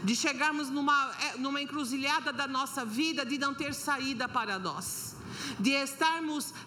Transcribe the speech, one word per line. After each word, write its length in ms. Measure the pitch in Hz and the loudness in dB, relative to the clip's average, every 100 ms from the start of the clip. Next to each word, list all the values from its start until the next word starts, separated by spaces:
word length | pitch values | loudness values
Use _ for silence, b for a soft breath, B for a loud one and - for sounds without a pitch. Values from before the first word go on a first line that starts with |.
de 120 | 190 240 | 2 2
chegarmos 540 | 320 262 302 294 285 | 2 4 2 2 0
numa, 420 | 277 285 285 269 220 | 2 6 6 4 0
é, 180 | 294 247 | -2 0
numa 240 | 262 277 | -2 0
encruzilhada 680 | 285 294 262 269 269 311 302 | -2 -2 -2 0 2 2 0
da 160 | 254 277 | -2 0
nossa 380 | 262 269 277 233 | 0 0 -2 -2
vida, 400 | 214 320 320 262 | 0 0 0 -2
de 120 | 285 | 0
não 160 | 277 | 0
ter 200 | 269 294 | 0 -4
saída 540 | 294 - 277 269 254 247 | -4 0 0 0 -2 0
para 300 | 254 220 196 | 0 0 -2
nós, 580 | 180 147 180 - - - B B B 247 | -2 -4 -6 -6 -8 -10 B B B 0
de 120 | 196 | 2
estarmos 840 | 277 269 - 320 330 320 294 - B | 2 0 2 2 2 0 -2 -4 B